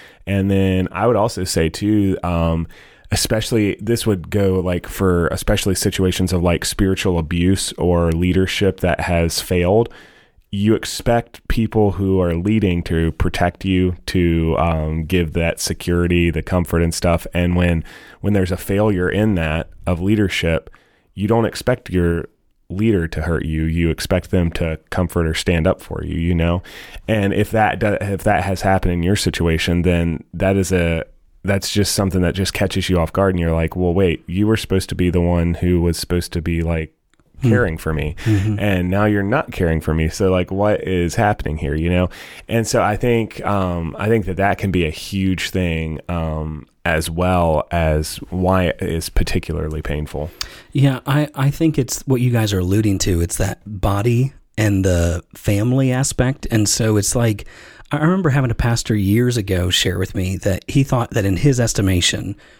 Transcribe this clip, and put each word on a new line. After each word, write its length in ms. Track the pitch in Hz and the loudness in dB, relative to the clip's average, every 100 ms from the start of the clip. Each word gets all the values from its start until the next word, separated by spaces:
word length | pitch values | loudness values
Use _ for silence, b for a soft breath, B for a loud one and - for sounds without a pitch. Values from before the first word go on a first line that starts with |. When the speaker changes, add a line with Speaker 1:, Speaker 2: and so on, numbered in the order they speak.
| B B - | B B -4
Speaker 1:
And 240 | 98 98 | 0 2
then 380 | 98 95 92 92 | 2 2 2 0
I 160 | 90 113 | 0 2
would 80 | 107 | 2
also 280 | 113 - 90 | 0 -2 -4
say, 240 | 90 82 | 0 -2
too, 480 | - 104 107 98 92 | 0 0 2 2 0
um, 440 | 87 85 82 82 82 B B B B | -2 0 0 0 -4 B B B B
especially, 640 | 98 - 110 - 113 104 - | -4 -2 -2 0 0 0 -2
this 240 | 104 117 113 | -2 0 0
would 240 | 95 78 | -2 0
go, 300 | 104 98 92 | 0 2 2
like, 280 | 90 90 - | 0 -2 -4
for 400 | - 95 87 85 | -2 2 2 2
especially 480 | - - 104 101 92 | 0 0 0 0 0
situations 560 | 104 - 92 - 90 | 0 0 0 0 0
of, 100 | 90 | 2
like, 200 | 87 82 - | 2 0 -2
spiritual 520 | - 98 92 101 87 | 0 0 2 0 0
abuse 560 | 76 85 90 95 - | 0 0 2 2 -2
or 380 | - 87 87 85 | -2 0 2 2
leadership 680 | 82 90 90 95 - 98 - | 2 2 2 0 2 0 0
that 200 | 90 78 | 0 0
has 400 | - 85 85 - | 0 0 0 -2
failed. 480 | - 90 87 107 117 B B B B B _ | -2 0 2 2 2 B B B B B _
You 240 | 101 104 110 | -2 2 0
expect 680 | - - - 117 - - - | -2 -6 0 0 -2 -8 -2
people 440 | - 110 110 104 | 0 2 2 2
who 260 | 87 98 95 | 2 0 2
are 140 | 90 82 | 2 0
leading 480 | 95 110 101 87 | 0 2 2 0
to 280 | 85 82 80 | 0 0 0
protect 500 | - 87 - 87 - 95 | 0 -2 0 -2 -2 0
you, 300 | 92 92 87 - | 2 2 -2 -2
to, 480 | 92 85 82 80 73 | 0 2 2 2 2
um, 460 | 85 80 78 80 78 | 0 0 -2 -4 0
give 280 | 90 82 | 0 0
that 260 | 82 82 - | 0 -2 -2
security, 720 | - 85 - 87 87 87 85 | -4 -4 0 0 2 2 2
the 140 | 80 | 0
comfort 380 | - 90 85 85 | -2 -2 0 0
and 120 | 85 | 0
stuff. 320 | - 90 85 - | 0 0 0 -2
And 220 | 85 87 87 | -2 0 2
when, 280 | 87 82 - B B B | 2 0 -4 B B B
when 120 | 101 | 0
there's 180 | 101 92 | 0 0
a 60 | 95 | -2
failure 520 | - 98 107 95 90 | -2 0 2 2 0
in 260 | 98 107 92 | 2 2 2
that 340 | 80 80 - - - | 0 -2 -6 -8 -4
of 140 | 85 | -2
leadership, 680 | 95 107 98 - 82 80 - b b b b | 0 2 2 0 0 -2 -4 b b b b
you 140 | - 101 | -6 0
don't 180 | 113 113 | 2 0
expect 440 | - - 123 - | -2 -2 -2 0
your 380 | 92 85 85 - _ _ _ - | 0 2 0 -4 _ _ _ -10
leader 360 | 92 113 101 82 | -2 2 2 0
to 140 | - | -4
hurt 200 | 87 78 78 | -2 -2 -2
you. 180 | 78 | -2
You 260 | 80 82 82 | 0 0 0
expect 420 | 78 - 90 - | 0 0 -2 0
them 180 | 92 87 | 0 0
to 280 | - 82 80 - | 0 -4 -6 -6
comfort 360 | - 87 87 82 | -4 -2 0 -2
or 60 | |
stand 340 | 78 - 85 85 | -2 0 2 2
up 140 | - | 0
for 220 | - 76 76 | -4 -10 -6
you, 100 | 78 | -4
you 160 | 85 | 0
know? 300 | 85 85 87 - B B B - | 2 2 0 -4 B B B -4
And 260 | 110 98 | 0 0
if 180 | 98 104 | 0 0
that 280 | 110 107 92 | 2 0 0
do-, 180 | 104 101 | -2 -2
if 240 | 101 98 | -2 -2
that 200 | 107 95 | 0 0
has 180 | 95 92 | 0 -2
happened 320 | 98 95 90 | 0 2 2
in 100 | 87 | 0
your 140 | 85 101 | 2 2
situation, 640 | 92 - 85 80 - 87 | 0 0 0 0 0 2
then 420 | 85 85 85 80 - | 2 2 2 -2 -6
that 220 | 85 95 98 | -2 0 2
is 160 | 92 | 2
a, 320 | 92 85 82 - - _ _ | 2 2 -2 -4 -12 _ _
that's 260 | 92 98 - | -2 -2 0
just 240 | 104 98 - | 0 0 0
something 260 | 98 92 | 0 2
that 140 | 87 92 | 0 0
just 180 | 95 | -2
catches 340 | - 98 95 92 | -2 -2 -2 0
you 120 | 90 | 0
off 120 | 82 | 0
guard. 220 | - 98 | 2 2
And 60 | 90 | 2
you're 120 | 85 | 0
like, 240 | 82 80 90 | 0 0 0
"Well, 180 | 90 | 0
wait, 300 | 87 92 78 - | 2 2 0 -4
you 180 | 90 104 | 0 2
were 80 | 110 | 2
supposed 320 | - 95 - | 0 -2 -2
to 60 | 85 | -2
be 140 | 90 | 0
the 100 | 87 | 2
one 340 | 87 87 85 82 | 2 2 0 0
who 260 | 90 90 | 0 2
was 160 | 85 82 | 2 -2
supposed 340 | - 87 - | -2 -4 -2
to 80 | 87 | -4
be, 200 | 82 82 | -2 -2
like, 320 | 82 82 80 _ _ _ _ - | -2 -2 -6 _ _ _ _ -4
Speaker 2:
Hmm. 80 | 127 | 2
Speaker 1:
caring 280 | 123 104 80 | 2 2 -2
for 120 | 82 | -4
me. 240 | 78 73 - 110 | -4 -4 -4 0
Speaker 2:
Mm-hmm. 340 | 104 104 101 | 0 0 0
Speaker 1:
And 320 | 101 92 90 | 0 0 0
now 140 | 98 107 | 2 2
you're 180 | 104 | 2
not 280 | 98 135 - | 0 -2 -2
caring 300 | - 85 80 | -2 0 0
for 140 | - 80 | 0 0
me. 140 | 78 | 0
So, 200 | - 95 | 0 2
like, 220 | 92 87 | 2 0
what 320 | 95 104 101 87 | 0 0 0 0
is 280 | 92 87 92 | 0 0 0
happening 420 | 104 104 - 76 | 0 0 -4 -4
here?" 160 | 69 | -2
You 160 | 76 85 | -2 0
know? 200 | 90 90 B B B - | 2 0 B B B -4
And 200 | 113 110 | -2 0
so 160 | 120 | 0
I 120 | 95 107 | 0 0
think, 480 | 123 117 110 - | 2 2 0 -4
um, 520 | 92 101 92 87 82 - | -2 0 0 -2 -4 -4
I 100 | 107 | 0
think 200 | 117 92 | 0 0
that 100 | 92 | -2
that 220 | 98 90 | 0 0
can 100 | 98 | 0
be 160 | 90 80 | 0 0
a 60 | |
huge 580 | 78 - 98 95 90 - | -4 -6 -2 0 -2 -2
thing, 500 | 92 87 80 80 78 - | -2 0 -2 -4 -6 -6
um, 600 | 85 80 78 78 76 - _ 87 | -4 -4 -4 -6 -8 -14 _ -2
as 240 | 80 82 | -2 -2
well 580 | 82 90 90 85 76 - | 0 2 2 2 2 0
as 460 | 85 80 78 78 - - | 0 0 0 -2 -8 -8
why 360 | 90 90 95 90 | -2 0 2 0
it 160 | - | -2
is 260 | 90 82 - | -4 -6 -2
particularly 720 | - - 92 - 80 78 78 | -2 0 -2 -2 -6 -4 -6
painful. 480 | - 73 76 71 76 - B B B | -6 -4 -6 -6 -10 -10 B B B
Speaker 2:
Yeah, 280 | - 139 127 - | 0 2 0 -2
I, 220 | 147 151 | 0 0
I 160 | - 139 | 0 -2
think 300 | 143 165 151 | 2 0 0
it's 220 | 123 - - | -2 -4 -2
what 160 | 123 | 2
you 80 | 123 | 2
guys 240 | 117 107 | 2 2
are 60 | 98 | 0
alluding 400 | 90 101 110 95 | 2 2 2 0
to. 220 | - 85 | 0 0
It's 160 | 85 - | 0 -2
that 220 | 92 - - | -4 -4 -10
body 680 | 104 101 101 117 120 135 - _ - | -4 -2 0 2 2 0 -4 _ -2
and 280 | 107 98 95 | 0 2 2
the 380 | 87 85 85 - - | 2 2 0 -6 -8
family 560 | - 101 117 131 131 | -2 0 2 2 2
aspect. 540 | 127 135 - 123 135 - | 0 -2 0 -2 -2 0
And 160 | 110 104 | 0 2
so 280 | - 113 107 | 2 2 2
it's 180 | 98 123 | 2 0
like, 300 | 117 104 - B B B B | 0 0 -6 B B B B
I 60 | 147 | 0
remember 320 | 156 190 160 | 2 2 2
having 220 | 135 127 | 2 0
a 40 | 117 | 0
pastor 400 | 120 117 - 107 | 0 0 0 0
years 400 | 95 110 123 117 | 4 4 2 0
ago 320 | 98 90 90 | -2 0 0
share 300 | - 95 92 | 0 0 -2
with 160 | 92 - | -4 -4
me 220 | 92 92 | -4 -2
that 260 | 101 92 - | -2 -2 0
he 160 | 139 | 0
thought 280 | 139 127 120 | 2 0 0
that 140 | - 98 | -2 0
in 120 | 90 | 2
his 220 | 143 127 | 2 2
estimation, 760 | 113 - 95 90 - 85 90 104 b b | 0 0 2 2 0 -2 -6 -10 b b